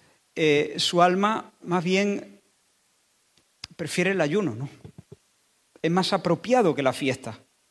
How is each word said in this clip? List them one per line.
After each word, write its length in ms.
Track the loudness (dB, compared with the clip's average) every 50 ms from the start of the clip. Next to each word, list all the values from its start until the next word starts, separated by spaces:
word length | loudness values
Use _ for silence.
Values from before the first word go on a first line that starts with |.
| _ _ _ _ _ _ -6
Eh, 400 | 0 2 2 4 2 2 -2 -4
su 240 | -4 -4 0 2 4
alma 520 | 4 4 4 2 0 0 -2 -2 -8 -12 _ _
más 220 | -6 -4 -2 -2 0
bien 580 | 0 0 2 2 0 -2 -4 -8 -12 -20 -20 _ _ _ _ _ _ _ _ _ _ _ _ _ _ _ _ _ _ _ _ _ _ _ _ -20 -20 -12
prefiere 340 | -10 -10 -6 -2 -2 0 0
el 100 | 0 0
ayuno, 340 | 0 0 0 0 -2 -2 -4
¿no? 140 | -6 -10 -10 -12 -16 -20 -20 -20 -20 -20 -20 -20 _ _ _ _ _ _ _ _ _ _ _ _ -4
Es 100 | -2 0
más 200 | 2 2 0 0
apropiado 640 | 0 -2 0 0 -2 -2 0 2 2 4 4 2 2
que 80 | 2 0
la 80 | 0 0
fiesta. 460 | 0 -2 -4 -4 -4 -8 -14 -14 -14 _ _ _ _ _ _